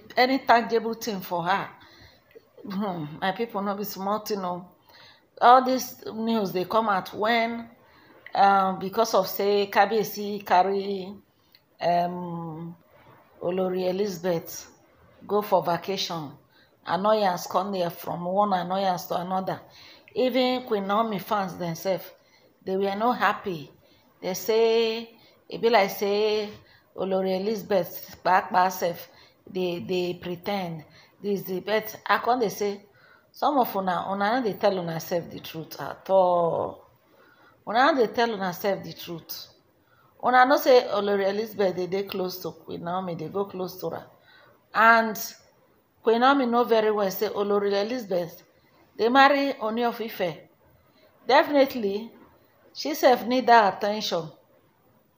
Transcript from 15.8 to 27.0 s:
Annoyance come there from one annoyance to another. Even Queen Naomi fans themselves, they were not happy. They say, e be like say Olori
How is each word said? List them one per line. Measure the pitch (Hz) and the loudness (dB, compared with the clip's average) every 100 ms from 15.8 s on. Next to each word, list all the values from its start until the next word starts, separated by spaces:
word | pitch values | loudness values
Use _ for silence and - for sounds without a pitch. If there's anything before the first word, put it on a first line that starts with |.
| - 190 - 165 156 - _ _ _ _ - | -2 -6 -4 -6 -8 -14 _ _ _ _ -4
Annoyance | 175 208 220 196 175 - | 0 2 2 2 -2 -2
come | 185 202 | -4 -2
there | 190 170 | -2 -4
from | - - 165 175 | -4 -8 -6 -2
one | 196 208 | 0 2
annoyance | 185 175 190 190 175 - | 0 0 0 0 -2 -4
to | 170 | -6
another. | 180 190 185 156 - - - - - | -2 -4 -4 -6 -10 -20 -20 -20 -10
Even | - 254 254 254 254 | -2 0 2 0 -2
Queen | 254 208 196 | -2 -2 0
Naomi | 208 226 190 | 0 0 -4
fans | - 208 185 175 | -2 -4 -4 -6
themselves, | 170 165 190 175 - - _ _ _ _ | -8 -6 -4 -4 -6 -20 _ _ _ _
they | 185 190 | -4 -2
were | 196 | -2
not | 202 233 233 | 0 -2 2
happy. | 196 - 202 160 - _ _ _ _ _ | 0 0 -6 -8 -10 _ _ _ _ _
They | 175 | -8
say, | 185 - 220 226 226 226 226 233 - _ _ - | -6 0 2 4 4 0 -4 -10 -20 _ _ -14
e | 170 | -2
be | 226 | 4
like | 226 196 | 4 4
say | - 202 202 214 214 208 - _ _ _ | -2 -2 0 0 0 -4 -12 _ _ _
Olori | - | -8